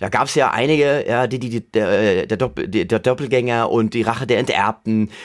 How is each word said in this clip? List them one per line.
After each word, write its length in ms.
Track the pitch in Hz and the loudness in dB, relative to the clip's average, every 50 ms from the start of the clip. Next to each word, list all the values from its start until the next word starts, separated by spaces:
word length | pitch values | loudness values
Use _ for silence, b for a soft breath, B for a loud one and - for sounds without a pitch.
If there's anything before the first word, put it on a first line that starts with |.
da 80 | 95 - | -6 -2
gab's 260 | - 110 131 139 - | 0 0 0 0 0
ja 160 | 151 135 113 | 2 2 2
einige, 540 | - 107 123 147 156 151 143 143 143 147 - | 2 0 0 2 2 4 4 2 2 0 0
ja, 220 | - 117 120 127 117 | 0 0 0 0 0
die, 100 | 127 127 | -2 -4
die, 120 | 127 123 | -6 -4
die, 100 | 113 117 | -6 -6
der, 640 | - _ - 107 107 87 101 101 107 104 95 90 85 | -6 _ -2 0 2 2 2 2 4 4 2 2 0
der 100 | - 110 | 0 -2
Doppel-, 300 | 101 131 123 - - - | -2 -2 -2 -2 -4 -6
die, 180 | 95 - 110 87 | -2 -2 -2 0
der 140 | 92 117 110 | 0 0 0
Doppelgänger 720 | - 127 127 127 143 135 135 127 120 123 117 117 113 - | 0 0 0 -2 -2 -2 0 0 0 0 0 0 0 0
und 240 | - 117 110 110 110 | 2 2 0 0 0
die 80 | 120 110 | -2 -2
Rache 240 | 110 117 120 127 | -2 -2 -2 -2
der 120 | 104 120 110 | 0 0 0
Enterbten 720 | 110 - - 90 101 104 110 - - 110 110 107 107 - B B B | 0 0 0 0 0 0 -2 -4 -4 -2 0 0 0 -2 B B B